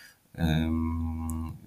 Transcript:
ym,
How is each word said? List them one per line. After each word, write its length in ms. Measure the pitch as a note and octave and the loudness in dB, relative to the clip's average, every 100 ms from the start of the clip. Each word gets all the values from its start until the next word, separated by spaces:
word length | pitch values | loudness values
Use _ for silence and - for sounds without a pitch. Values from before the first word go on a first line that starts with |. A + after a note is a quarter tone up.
| - - _ - | -20 -20 _ 0
ym, 1120 | D#2+ D#2+ D#2+ D#2+ D#2+ E2 D#2+ D#2+ D#2+ D#2+ D#2+ - | 2 4 2 2 0 0 -2 -2 -4 -4 -6 -10